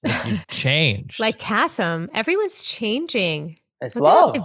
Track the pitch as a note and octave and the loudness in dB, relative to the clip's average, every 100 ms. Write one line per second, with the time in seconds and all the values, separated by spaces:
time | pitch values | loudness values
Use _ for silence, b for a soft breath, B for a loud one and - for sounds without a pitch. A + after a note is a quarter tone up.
0 | - A2+ A#2+ G#2+ - - C3 C#3+ D#3 G2 | -4 -4 -2 -4 -4 -4 0 2 2 0
1 | - - A3 - - G#3+ D#4+ - F3+ E3 | -6 -4 -2 -2 -2 0 0 0 -2 -2
2 | E3+ - A3+ F#4+ G#4 - - - A3+ A#3 | -6 -4 -2 0 0 -2 -4 -4 -4 -4
3 | E4 B3+ F3+ D#3 D3+ D#3+ _ _ B2+ A#3+ | -2 -2 0 -2 -6 -14 _ _ -8 2
4 | D3 A#3 E4+ - | 6 8 6 2